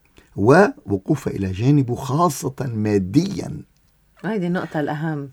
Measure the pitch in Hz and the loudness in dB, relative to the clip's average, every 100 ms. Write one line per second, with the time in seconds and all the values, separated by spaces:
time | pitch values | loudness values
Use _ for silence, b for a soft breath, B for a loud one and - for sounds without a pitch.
0 | _ b b - 107 165 208 - - 101 | _ b b 0 6 6 6 0 -4 -4
1 | - 151 - - 95 92 127 147 120 120 | -2 -2 -4 -4 -4 0 2 4 2 -2
2 | 131 143 175 - 147 - 123 110 107 101 | -4 0 0 -2 -6 -6 -6 -2 2 2
3 | 92 131 196 - - 151 - _ _ _ | 2 2 0 -2 -8 -10 -16 _ _ _
4 | _ _ 170 220 175 180 165 156 143 147 | _ _ -6 -4 -2 -2 -4 -4 -4 -4
5 | 160 147 139 | -4 -6 -10